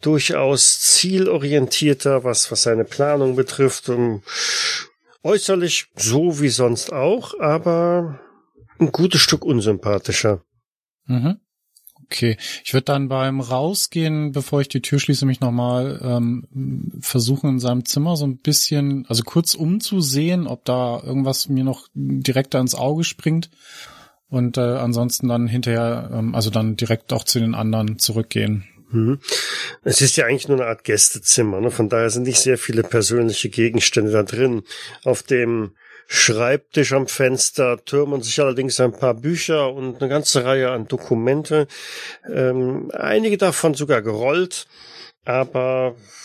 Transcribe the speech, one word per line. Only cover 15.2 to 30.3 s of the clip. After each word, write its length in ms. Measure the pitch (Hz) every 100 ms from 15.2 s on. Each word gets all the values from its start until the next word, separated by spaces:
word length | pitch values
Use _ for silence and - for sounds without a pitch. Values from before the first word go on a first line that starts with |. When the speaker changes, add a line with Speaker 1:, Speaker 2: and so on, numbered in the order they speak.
Speaker 2:
mich 160 | 135 131
nochmal, 600 | 127 120 123 123 135 -
ähm, 920 | 127 120 117 123 - 135 135 131 - -
versuchen, 500 | - 127 117 139 147
in 80 | 131
seinem 280 | 123 123 120
Zimmer 300 | 143 160 160
so 100 | 143
ein 120 | 127
bisschen, 680 | 151 147 - 147 143 139 -
also 140 | 117
kurz 300 | - 170 165
umzusehen, 920 | - 160 208 - 196 143 139 165 180 139
ob 180 | 123
da 380 | - 127 120 120
irgendwas 460 | - 135 135 131 -
mir 160 | 131
noch 240 | 131 127 -
direkter 680 | 139 139 135 135 127 139 135
ins 140 | 127
Auge 300 | - 127 160
springt. 460 | 170 - 156 160 - _ - - - - - _ _
Und, 300 | 127 123 127
äh, 20 |
ansonsten 680 | 120 127 120 117 120 - 123
dann 180 | 120 120
hinterher, 640 | 123 120 117 117 120 113
ähm, 220 | 117 113
also 160 | 123 107
dann 260 | 113 110 107
direkt 360 | 110 113 -
auch 120 | 127
zu 140 | - 120
den 140 | 113
anderen 440 | 110 110 110 107 107
zurückgehen. 680 | - 110 - 110 107 104 - - -
Speaker 1:
Mhm. 300 | 113 113 139 - - - - - -
Es 200 | 127 -
ist 140 | 135 -
ja 100 |
eigentlich 220 | 120